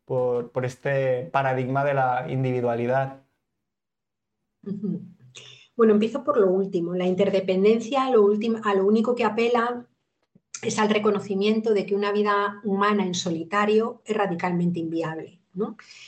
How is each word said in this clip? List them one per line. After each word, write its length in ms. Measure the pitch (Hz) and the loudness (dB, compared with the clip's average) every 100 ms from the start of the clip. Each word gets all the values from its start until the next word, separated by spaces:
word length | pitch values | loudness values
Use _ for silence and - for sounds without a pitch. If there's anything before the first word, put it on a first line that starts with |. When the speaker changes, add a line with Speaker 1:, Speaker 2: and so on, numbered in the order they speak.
| - | -6
Speaker 1:
por, 460 | 131 127 120 120 | -2 0 -2 -4
por 140 | - 123 | -4 -6
este 600 | - 143 139 131 127 127 | -4 -4 0 0 -2 -2
paradigma 520 | 139 135 131 127 135 | 0 0 0 -2 0
de 100 | 143 | 0
la 320 | 139 127 127 127 | 0 0 0 -4
individualidad? 920 | 135 131 127 120 117 120 131 135 - _ _ _ _ _ _ _ _ _ _ _ _ _ _ 202 | -2 -2 0 -2 -2 0 0 -2 -8 _ _ _ _ _ _ _ _ _ _ _ _ _ _ -12
Speaker 2:
Ujú. 360 | 185 202 170 - - - - - - _ - | -8 -6 -8 -10 -20 -20 -20 -20 -20 _ 2
Bueno, 180 | 226 | 4
empiezo 300 | 208 226 269 | 4 2 -2
por 140 | 294 277 | 0 2
lo 120 | 190 | 4
último. 420 | 190 190 180 170 180 | 2 0 -2 -4 -2
La 100 | 185 | 0
interdependencia, 1040 | 185 202 196 185 185 202 226 - 269 262 | 0 2 0 0 2 4 2 0 -2 2
lo 140 | 233 | 4
último, 360 | 202 208 233 226 | 4 4 0 -2
a 100 | 214 196 | 0 0
lo 100 | 190 | 4
único 300 | 220 226 240 | 2 2 0
que 80 | |
apela 640 | 220 214 233 240 233 240 - _ _ _ _ _ _ - | 0 0 0 2 0 -4 -12 _ _ _ _ _ _ -10
es 180 | 233 214 | -4 0
al 100 | 208 | 2
reconocimiento 840 | 220 214 202 - 190 208 226 226 | 2 2 0 -2 0 0 2 2
de 120 | 208 185 | 0 0
que 100 | 202 | -2
una 160 | 202 | 0
vida 500 | 202 208 202 202 208 | 0 0 0 0 -4
humana 420 | 214 196 202 208 185 | -4 0 2 2 0
en 80 | |
solitario 880 | 175 185 160 165 202 208 214 233 247 - | -2 -4 -6 -4 0 2 2 0 -4 -6
es 100 | 214 | -2
radicalmente 640 | 196 175 180 175 175 170 | -2 -2 -2 0 -2 -2
inviable, 640 | 165 165 160 160 - - _ | -4 -4 -6 -8 -12 -20 _
¿no? 240 | 180 226 - - - | -8 -8 -10 -20 -20